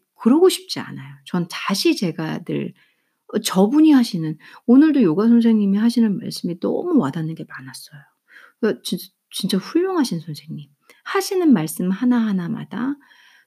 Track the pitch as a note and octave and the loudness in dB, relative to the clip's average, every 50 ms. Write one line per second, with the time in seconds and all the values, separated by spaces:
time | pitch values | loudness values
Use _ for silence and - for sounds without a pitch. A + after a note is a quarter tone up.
0 | _ _ _ - - A#3 C4+ D#4+ F#4 F#4 F4+ - - - - C#3 - - C3+ C#3 | _ _ _ -4 0 2 4 6 4 4 2 2 -6 -10 -12 -12 -12 -12 -14 -16
1 | C3+ C#3 C#3 - - - - F3+ E3+ - - - - - G3 G3 - E4+ D4+ - | -16 -18 -20 -20 -14 -6 -6 -6 -4 -6 -8 -10 -6 -4 -4 0 0 0 0 0
2 | G3+ E3 D#3+ - D#3+ D#3 D#3 - E3+ - - C#3+ C#3+ - - _ _ _ _ _ | -2 -4 -4 -4 -6 -8 -8 -8 -8 -6 -6 -6 -6 -8 -12 _ _ _ _ _
3 | _ _ _ _ _ - - - - - - F#3 G3 G#3 C#4 D4+ D#4 D#4 D4 C4 | _ _ _ _ _ -8 -6 -6 -4 -2 0 2 2 4 4 4 6 6 6 6
4 | A#3 - - E3 D#3+ D#3 D#3 - - - - - _ - A#3+ C4+ D#4 D#4+ C#4+ C#4+ | 4 2 -2 -4 -4 -4 -6 -8 -12 -20 -20 -6 _ 4 6 6 6 6 4 4
5 | A3+ E3 D3+ F#3 G#3+ A#3 A#3 A#3 A3+ A#3 A3+ G#3+ G3+ G3 G3 G3+ A3 A#3+ A#3+ A#3+ | 2 2 2 2 4 4 4 4 4 4 2 2 2 2 0 2 2 0 2 2
6 | A3+ G#3+ F#3+ - - - E3 - - F3+ E3+ F3+ - G3 A#3+ - - F4 F4 C4 | 2 0 0 -2 -6 -10 -10 -8 -8 -8 -8 -4 -4 -4 -4 -4 -2 0 0 0
7 | D#3 C3 - E3+ D#3 D#3+ D#3+ D#3+ D#3 - - C3+ C3 C3 - - - - D3 C#3+ | 0 0 -2 -6 -6 -8 -8 -10 -14 -16 -18 -18 -18 -18 -20 -20 -20 -20 -20 -20
8 | - _ _ _ _ _ - - - - _ - A#3+ G#3+ - - - - G3 F3 | -20 _ _ _ _ _ -20 -20 -20 -20 _ -4 -2 -2 -2 -4 -6 -8 -8 -10
9 | - - _ _ _ _ - - - F#3+ G#3 F#3 - - - E4 F4+ F#4+ F#4+ E4+ | -10 -12 _ _ _ _ -12 -8 -6 -2 -2 -4 -4 -2 -2 -2 0 0 0 -2
10 | C4+ - F3+ E3 D3+ E3 D3 - - D#3 - - C#3+ - _ _ _ _ _ _ | -2 -2 -4 -8 -8 -10 -14 -14 -14 -14 -14 -14 -16 -18 _ _ _ _ _ _
11 | - - - G4 F#4+ - G4 F#4 F4 D#4 B3 E3 D#3 D#3+ - - F#3 F#3 F#3+ G3 | -12 -6 -4 -4 -4 -2 -2 0 4 4 4 4 2 -2 -6 -6 -4 -4 -2 0
12 | B3 B3 B3 A#3 A3+ G#3+ G3 F#3 E3+ E3 - - D#3 - - - A#3 C4+ C#4+ C#4 | 0 0 2 2 0 0 -2 -4 -4 -6 -8 -10 -10 -10 -10 -8 -6 -6 -6 -8
13 | _ _ _ _ _ _ _ _ _ | _ _ _ _ _ _ _ _ _